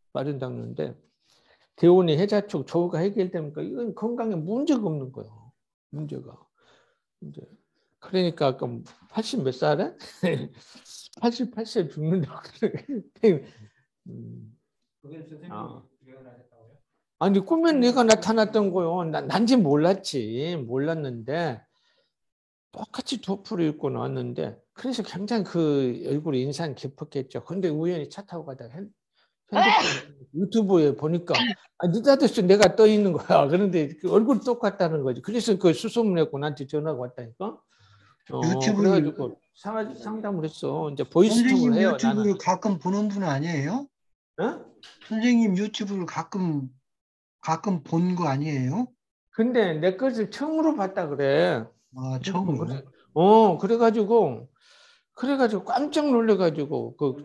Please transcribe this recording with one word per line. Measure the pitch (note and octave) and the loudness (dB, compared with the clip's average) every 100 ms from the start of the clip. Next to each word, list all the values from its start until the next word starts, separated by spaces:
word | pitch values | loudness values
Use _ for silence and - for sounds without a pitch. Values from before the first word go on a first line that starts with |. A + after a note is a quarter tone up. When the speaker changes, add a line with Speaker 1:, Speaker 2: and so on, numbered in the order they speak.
| _ | _
Speaker 1:
마른 | C3 C#3 C3+ | -8 -6 -6
당뇨인데 | C3 A#2+ A#2 C3+ C#3+ - _ _ _ _ _ _ _ - | -8 -10 -10 -8 -8 -10 _ _ _ _ _ _ _ 2
대운이 | E3+ F#3 E3+ D3+ | 6 6 6 2
해자축, | G3+ G#3 G3+ D#3+ C3+ | 2 0 -2 -6 -4
저우가 | E3+ F3 D#3 | -2 -2 -2
해결되니까 | G3 G3+ F#3 F3+ D3+ D3 | -2 -2 -4 -4 -8 -8
이건 | F3+ C4 A#3 - | -8 -8 -8 -6
건강에 | A3+ A#3+ A3+ F3 | -6 -4 -4 -4
문제가 | D#3+ A#3+ D#4+ B3+ F#3+ | -4 -2 0 0 -2
없는 | D3+ B2+ | -6 -8
거예요. | A2+ G#2+ - - _ _ _ _ | -14 -16 -20 -20 _ _ _ _
문제가. | D3 D3+ C3+ A2+ - _ _ _ _ _ _ _ _ | -12 -12 -12 -14 -20 _ _ _ _ _ _ _ _
이제 | D3 D3 - _ _ _ _ _ | -20 -20 -20 _ _ _ _ _
그러니까 | - F#3 F3 - C#3 | -4 -2 0 0 -2
아까 | C3 B2+ A#2 - _ _ | -2 -6 -10 -16 _ _
팔십 | A3 A3 B3 | -8 -6 -4
몇 | C3 | -4
살에? | - D3+ D3 C#4+ - - - | -2 0 0 -2 -8 -20 -6
<laughs> | F3 C#3 C#3 - - - - - - - | -4 -4 -6 -16 -20 -20 -20 -20 -20 -4
팔십팔 | A#3+ A#3+ B3 - A3 | -2 -2 -6 -8 -6
세 | A3+ D#3 | -4 -4
죽는다. | D3+ D#3 F#3+ C#3+ - - - | -4 -2 -2 -4 -10 -20 -6
<laughs> | G#3+ - - B3 - _ A3 D3 - - G#2+ _ _ _ - | -6 -6 -10 -10 -10 _ 2 2 -2 -20 -20 _ _ _ -18
음. | A#2+ A#2 A#2 A2 _ _ _ _ _ | -16 -16 -18 -20 _ _ _ _ _
Speaker 2:
그게 | C#3+ D#3+ | -20 -20
선생님이 | D#3 D3+ F3 | -20 -20 -18
Speaker 1:
아. | G#2+ A#2+ A#2+ - _ B2+ | -16 -16 -18 -20 _ _
Speaker 2:
예언하셨다고요? | C3 B2+ A#2+ _ _ _ _ _ _ _ - | -20 -20 -20 _ _ _ _ _ _ _ -2
Speaker 1:
아니, | F3+ G3 | 2 2
꿈에 | F#3+ E4 E4 | 2 2 4
내가 | C#4+ B3 B3 | 4 4 6
나타났던 | A3+ A3 G#3+ A3+ G#3+ A3 G3 | 6 6 4 2 2 2 0
거요. | F3+ E3 F3+ E3 | 0 0 -2 -2
나, | D3+ | -4
난지 | C#3 F#3+ A3+ C4 | -2 0 4 4
몰랐지. | D3 D3 F3 F#3+ - C3 A2 A#2+ D#3+ E3+ A#2 | 4 4 4 2 -2 -6 -4 -6 -6 -6 -6
몰랐는데 | C3 D3+ D#3+ C#3 A#2 A2+ D#3+ E3 A2 _ _ _ _ _ _ _ _ _ _ _ | -4 -2 -4 -6 -8 -6 -4 -4 -6 _ _ _ _ _ _ _ _ _ _ _
똑같이 | - G#3 - - A#3 | -16 -12 -10 -6 -6
도프를 | - G3 - G3 D#3 | -6 -8 -6 -2 -2
입고 | D3 C#3+ | -2 -6
나왔는데 | B2 C3 C3 A#2+ B2 C3 A#2 _ | -4 -6 -6 -6 -6 -8 -10 _
그래서 | - C4 A#3+ | -10 -8 -6
굉장히 | - F3+ G#3+ A#3 E3+ | -8 -8 -4 -4 -2
그 | F3 D#3 C#3+ B2+ A#2+ - | -2 0 0 0 -4 -4
얼굴이 | D3 D#3+ C3 | -4 -2 -2
인상 | C3+ C#3+ E3 B2+ | -2 -4 -8 -8
깊었겠죠. | C3+ - D3 C#3 C3+ C3 - | -12 -12 -10 -10 -8 -10 -8
근데 | F#3 F3+ | -4 -2
우연히 | D3+ E3+ F3 C#3 | -2 -4 -4 -8
차 | - G3+ | -14 -14
타고 | E3+ D3 | -14 -14
가다가 | C3 A#2 | -16 -16
핸-, | D3 G3+ _ _ _ _ _ - | -18 -18 _ _ _ _ _ -4
핸드폰 | D4+ | 2
Speaker 3:
아! | G4 G#4+ - C3+ - C#3 B2+ | 4 4 2 -4 -8 -20 -10
Speaker 1:
유튜브에 | D3+ G3 A3+ G3 F3+ D3 - | -4 0 0 4 4 4 2
보니까 | D#3 E3+ F3 - A#3+ - _ - | -2 -2 0 0 0 -4 _ -4
아, | F3+ | 0
느닷없이 | G#3 C#4 C4+ C4 A#3 | 2 4 6 4 4
내가 | F3+ G3+ F#3+ - | 6 8 6 8
떠 | G#3+ | 6
있는 | G#3+ G3+ | 6 2
거야. | D3 - D#3+ C#3 | 0 4 4 6
그런데 | F3+ G3+ E3+ C#3+ - | 2 2 0 -2 -4
그 | F3+ | 2
얼굴 | G#3 A#3 A3+ | 4 4 2
똑같다는 | B3+ A#3+ G3+ G3+ E3+ D#3 | 0 -2 -2 0 -2 0
거지. | C3 B2 | -2 -4
그래서 | G3 A#3 A3+ F#3 | -4 -2 0 2
그 | F3 | 2
수소문했고 | D#3+ A3 A#3 G#3+ E3+ D#3+ C#3 | 2 -2 0 2 2 0 -2
나한테 | D3+ C#3+ C3+ | -6 -6 -6
전화가 | D3+ D#3 C3 | -6 -4 -6
왔다니까. | B2 B2 A#2 A#2 G#3 - _ _ _ _ _ _ - | -8 -12 -16 -10 -10 -12 _ _ _ _ _ _ -10
어, | B2+ | -4
Speaker 4:
유튜브 | D#3 - A3 G3+ | 0 0 0 2
Speaker 1:
그래가지고 | F#3+ F3 D3 - B2 - _ _ | 4 4 2 -2 -8 -10 _ _
사-, | G3+ A3 G#3+ | -8 -6 -6
상담을 | B3+ A3 A3 G#3+ F#3 | -10 -12 -8 -6 -6
했어. | D#3 - C#3 D3+ D#3 | -6 -6 -6 -4 -6
이제 | C#3 B2+ | -6 2
보이스톡을 | E3 G#3+ A#3 B3 | 6 6 6 4
Speaker 4:
선생님 | B3+ B3 A3 | 4 4 4
Speaker 1:
해요, | A3 | 4
Speaker 4:
유튜브를 | G#3+ A3+ G#3 G#3 | 2 2 2 2
Speaker 1:
나는. | F#3+ | 0
Speaker 4:
가끔 | F3+ F#3 A3 F3 | 0 0 0 -2
보는 | F3+ G3+ G#3 | -2 -2 -2
분 | G3 | -2
아니에요? | F3 C3+ E3 D3+ C#3+ B3+ C#4+ _ _ _ _ - | -2 -2 -2 -2 -2 -4 -6 _ _ _ _ -6
Speaker 1:
어? | A3 F4 - _ - - - | -6 -6 -14 _ -20 -18 -8
Speaker 4:
선생님 | A3 B3 A#3 A3 F#3 | -2 2 4 4 2
유튜브를 | G#3 G#3+ G3 G3 E3 | -2 -6 -6 -6 -6
가끔, | D#3 E3+ G3 F3+ D3 C3 _ _ _ _ _ _ _ | -8 -8 -4 -2 -4 -6 _ _ _ _ _ _ _
가끔 | - D#3+ G#3 F3 | -6 -4 -2 -4
본 | - E3 F3+ F3 | -2 0 0 0
거 | D#3 | -2
아니에요? | C3+ D#3 C#3 B2+ F#3+ B3+ _ _ _ _ | -2 -2 -2 -2 -2 -6 _ _ _ _
Speaker 1:
근데 | - A#3 A#3+ F#3+ D#3 | -2 0 2 0 0
내 | F3+ F#3 | 0 0
것을 | C4 A3+ G3+ | -2 -2 -4
처음으로 | - D4+ D#4+ D#4 C4 | -4 -4 0 0 0
봤다 | F#3+ F#3+ D#3+ | -2 -4 -4
그래. | C3+ C#3 D3 F3 B2+ A2+ _ _ B2+ | 0 2 2 2 0 -6 _ _ -10
Speaker 4:
아, | C3 | -6
Speaker 1:
핸드폰 | C3 | -6
Speaker 4:
처음으로? | F#3+ F#3 F#3 C3+ A#2+ | -4 -4 -2 -2 -4
Speaker 1:
그래. | C3+ - _ _ | -8 -12 _ _
어, | D#3 F#3 A3 G#3+ D#3+ | 4 6 8 6 4
그래가지고, | G3 A#3 A3+ A3 G3+ A#3 E3 A2+ B2+ _ _ _ _ _ _ | 0 2 2 2 2 2 2 -2 -12 _ _ _ _ _ _
그래가지고 | - B3+ C4+ A#3 G3 | -6 -2 0 0 0
깜짝 | - A#3+ D4 D#4 D4 | -2 -2 0 0 2
놀래가지고 | A#3 A3+ F#3+ E3+ D3+ C#3+ C3 A#2 - | 2 4 2 2 0 -4 -4 -6 -4
그 | C#3+ C#3+ | -4 -4